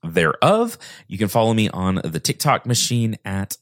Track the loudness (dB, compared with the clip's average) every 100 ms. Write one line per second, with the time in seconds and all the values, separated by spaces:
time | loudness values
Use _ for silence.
0 | -2 2 2 4 2 4 0 -6 -18 -20
1 | -14 -4 0 2 2 2 0 0 0 0
2 | -2 -4 -4 -2 0 0 0 -2 0 -2
3 | -2 -4 -6 -6 -6 -10